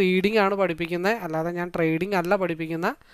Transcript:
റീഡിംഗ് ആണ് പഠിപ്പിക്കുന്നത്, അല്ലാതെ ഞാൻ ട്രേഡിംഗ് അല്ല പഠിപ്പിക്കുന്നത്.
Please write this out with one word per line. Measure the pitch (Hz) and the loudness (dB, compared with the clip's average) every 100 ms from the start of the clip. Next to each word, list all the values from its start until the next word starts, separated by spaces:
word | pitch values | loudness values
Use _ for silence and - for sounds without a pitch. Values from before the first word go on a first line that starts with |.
റീഡിംഗ് | 185 185 196 220 196 | 4 4 4 4 2
ആണ് | 196 | 2
പഠിപ്പിക്കുന്നത്, | 185 160 165 175 185 220 175 | 0 0 -4 -2 0 -2 -2
അല്ലാതെ | 160 165 175 | -4 -2 -4
ഞാൻ | 175 175 | -4 0
ട്രേഡിംഗ് | 165 160 185 196 | 0 0 0 -2
അല്ല | 170 202 | 0 0
പഠിപ്പിക്കുന്നത്. | 180 165 160 165 190 285 - | 0 -4 -6 -4 -4 -4 -12